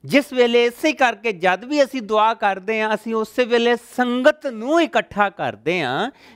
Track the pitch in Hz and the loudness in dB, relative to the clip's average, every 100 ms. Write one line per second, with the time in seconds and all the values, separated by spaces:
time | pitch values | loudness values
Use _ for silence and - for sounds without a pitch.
0 | 135 254 277 254 240 233 240 233 311 285 | 2 0 2 0 2 4 2 0 -2 2
1 | 254 214 226 185 180 185 247 294 269 269 | 0 0 -6 0 0 0 -2 0 0 -2
2 | 202 214 214 226 208 190 185 220 214 214 | -2 0 2 0 -2 -2 -4 -2 -2 -4
3 | 226 220 220 - 240 233 233 240 - - | -4 -6 -4 -2 0 2 2 0 -4 -4
4 | 247 247 269 302 285 220 240 330 302 226 | -2 2 2 2 -8 -8 0 0 2 -2
5 | - 196 202 - 135 107 127 180 131 139 | -4 -2 -2 -2 -6 -4 -4 -2 -2 -4
6 | 233 _ - | -6 _ -20